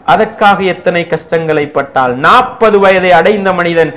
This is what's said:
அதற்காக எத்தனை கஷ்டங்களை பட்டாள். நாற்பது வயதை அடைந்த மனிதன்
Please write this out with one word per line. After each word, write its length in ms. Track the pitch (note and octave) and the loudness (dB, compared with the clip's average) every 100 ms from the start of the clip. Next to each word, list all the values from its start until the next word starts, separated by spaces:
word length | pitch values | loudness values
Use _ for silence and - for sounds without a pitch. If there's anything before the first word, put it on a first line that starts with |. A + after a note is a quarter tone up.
| - | -2
அதற்காக 580 | F3+ G#3+ - G#3 G3 | 0 0 0 0 2
எத்தனை 440 | F#3+ F3+ - F3 E3+ | 0 -2 -2 -2 -2
கஷ்டங்களை 600 | D#3+ - E3 D#3+ D3+ C#3+ | -6 -4 -4 -2 -2 -2
பட்டாள். 480 | C#3+ B2+ C3 B2+ B2 | -4 -4 -2 -2 0
நாற்பது 640 | D#3 A3+ - - A3 G3+ | 2 2 0 0 0 2
வயதை 320 | G3 F#3+ F3+ | 2 2 2
அடைந்த 420 | E3+ F3+ G#3+ F#3+ | 2 2 0 -2
மனிதன் 380 | F3+ E3+ E3 D#3+ | -2 -2 0 -2